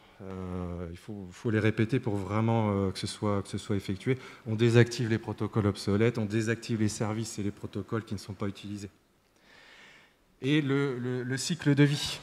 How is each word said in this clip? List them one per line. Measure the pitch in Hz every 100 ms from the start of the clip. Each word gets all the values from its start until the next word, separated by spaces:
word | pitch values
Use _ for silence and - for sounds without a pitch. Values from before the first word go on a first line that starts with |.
| - -
euh, | 95 92 92 92 87 87 87
il | 85
faut, | - 104 92
faut | 90 123
les | 110
répéter | 107 107 110 131
pour | 123 101
vraiment, | 92 107 113 113 107
euh, | 98 98
que | -
ce | 107
soit, | - 107 101
que | 95
ce | 104
soit | - 101
effectué. | - 95 127 131 - - -
On | 110
désactive | 117 117 117 - 113
les | 110
protocoles | - 104 104 117 101
obsolètes, | 95 - 101 113 117
on |
désactive | 104 110 110 113 - 113
les | 107
services | - 107 107 110 -
et |
les | 101
protocoles | - 107 104 95 113
qui | -
ne | 95
sont | -
pas | 95 101
utilisés. | 98 101 104 98 - _ _ _ _ _ - - - - - - _ _ _
Et | 135 151
le, | 139 135 139 120
le, | 123 127
le | 123 131
cycle | - 170 147 143
de |
vie, | 143 147 - -